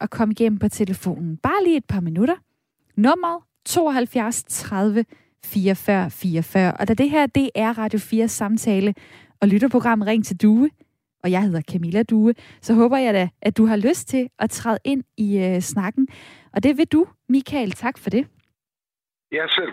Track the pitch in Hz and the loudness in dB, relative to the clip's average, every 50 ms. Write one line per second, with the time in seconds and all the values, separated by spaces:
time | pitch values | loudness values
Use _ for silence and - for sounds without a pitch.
0 | - - - - 226 214 214 - 226 220 214 190 202 208 - - 214 185 190 - | -8 -8 -4 -2 -2 0 0 0 0 0 2 0 -2 -2 -2 -2 -2 -2 -4 -4
1 | - 185 165 - 170 165 160 - - 269 359 415 381 349 320 277 - - 202 196 | -4 -6 -6 -4 -6 -8 -6 -4 -2 -2 0 0 2 2 0 0 -2 -4 -4 -4
2 | 175 165 160 175 226 294 359 - _ _ _ _ _ _ _ _ _ _ _ 202 | -4 -4 -2 0 0 0 -2 -4 _ _ _ _ _ _ _ _ _ _ _ 2
3 | 214 262 330 359 359 339 339 349 - _ _ _ _ - - 359 330 302 269 254 | 2 2 2 2 -2 -4 -6 -8 -10 _ _ _ _ -4 0 0 2 2 2 0
4 | 247 233 - 254 214 233 240 - - - - - - - 208 190 202 214 202 233 | -2 -2 -2 -2 -2 -2 -4 -6 -8 -8 -10 -10 -8 -6 -2 0 0 0 2 0
5 | 226 - - _ _ _ _ _ - - - 202 185 196 190 - - - 202 190 | -2 -2 -6 _ _ _ _ _ -18 -6 -4 -2 0 0 0 0 0 0 0 0
6 | 180 165 - - - 185 160 165 165 - - 190 185 180 - - - 196 226 202 | 0 -4 -6 -6 -4 -2 -2 -2 -2 0 0 0 2 2 0 -2 -2 -2 0 2
7 | 269 285 302 311 285 247 - 277 269 247 - 202 220 226 240 226 220 214 - 208 | 0 2 2 2 0 2 2 0 -2 0 -2 -2 -2 -2 -2 -4 -4 -4 -4 -4
8 | - - 226 220 226 226 - - 220 202 226 220 - 233 202 190 190 208 196 - | -4 -2 -2 0 0 -2 -2 -4 -4 -2 -2 -2 0 0 0 2 2 0 -2 -4
9 | - - - - - _ _ _ 202 202 190 208 240 262 254 247 214 240 226 220 | -8 -20 -20 -20 -20 _ _ _ 2 2 4 4 4 2 2 2 2 2 0 0
10 | 202 202 226 226 202 - 185 - - 214 220 233 277 302 - _ _ _ _ _ | 0 0 0 0 0 -2 -2 2 4 4 6 6 4 2 0 _ _ _ _ _
11 | _ _ _ _ - 180 180 185 208 202 170 165 151 - - 180 170 170 175 214 | _ _ _ _ -2 0 0 2 2 0 0 -2 -4 -4 -4 -4 -4 -2 0 0
12 | 233 - 226 214 214 233 240 - - - - _ - - 233 220 233 240 269 269 | 0 2 2 4 4 4 2 0 -6 -18 -20 _ -2 2 4 4 4 4 4 2
13 | 262 233 202 190 180 175 - _ - 208 - - 220 220 220 208 196 262 359 - | 2 2 2 2 0 -2 -4 _ -4 -2 2 4 4 4 2 2 2 0 0 0
14 | - - - 262 247 254 - - 220 220 - - - 240 220 - - 269 277 262 | -2 -4 -2 -2 -2 -4 -4 -6 -6 -6 -6 -6 -4 -4 -4 -4 -2 -2 -4 -4
15 | - - _ - 214 202 202 196 185 185 185 180 185 - - 208 185 202 - 269 | -4 -8 _ -4 -2 -2 0 0 0 0 0 -2 -2 -4 -4 -4 -4 -2 -2 -2
16 | 269 - - - - - - - _ _ - 302 - 277 285 269 330 - - 311 | -2 -2 -4 -8 -20 -20 -20 -20 _ _ -4 0 2 2 2 2 0 2 2 2
17 | 370 - - _ _ - 247 269 262 - 285 277 233 190 170 - - 240 277 - | 0 0 -4 _ _ 0 0 0 0 -2 -4 -4 -4 -4 -6 -6 -6 -8 -8 -6
18 | - 196 170 240 294 - _ _ _ _ _ _ _ _ _ _ _ _ _ _ | -6 -2 -2 -2 -2 -4 _ _ _ _ _ _ _ _ _ _ _ _ _ _
19 | _ _ _ _ _ _ - 151 160 160 - 196 175 - | _ _ _ _ _ _ -6 -6 -4 -2 -2 -2 -4 -4